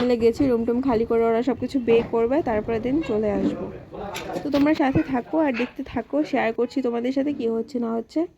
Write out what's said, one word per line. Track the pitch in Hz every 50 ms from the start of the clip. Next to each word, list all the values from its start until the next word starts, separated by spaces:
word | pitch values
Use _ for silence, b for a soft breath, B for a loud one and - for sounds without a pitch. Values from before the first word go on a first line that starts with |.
মিলে | 247 247 247
গেছি, | 226 233 226 226 - 285 262
রুম | 240 233 233
টুম | 240 233 247
খালি | 269 277 233 220 233
করে | 226 233 226 226
ওরা | 226 226 226 254
সব | 269 240 -
কিছু | 254 247 - 269
বের | 233 233 233 233 226 -
করবে, | 233 226 233 233 269 320
তারপরে | 330 262 - 214 214 233 226 220
দিন | 233 247 269 330 302
চলে | - 214 214 220 208
আসবো। | 202 196 190 - - 180 185 - - - - - - - - 202 - - - - - - -
তো | 285
তোমরা | 277 285 285 302 311
সাথে | - 285 262 269 320 302
থাকো | - 262 240 226 - 311
আর | 320 311 277 233
দেখতে | 226 247 - - - 269
থাকো, | - - 240 226 - - 294 302
শেয়ার | - 285 233 220 226 226
করছি | - 240 240 - 269
তোমাদের | 247 233 233 233 233 254
সাথে | 269 277 269 294 285
কী | 240 233
হচ্ছে | 226 226 226 226 - - 240
না | 233 226 226
হচ্ছে। | 233 233 _ - 311 349 370 -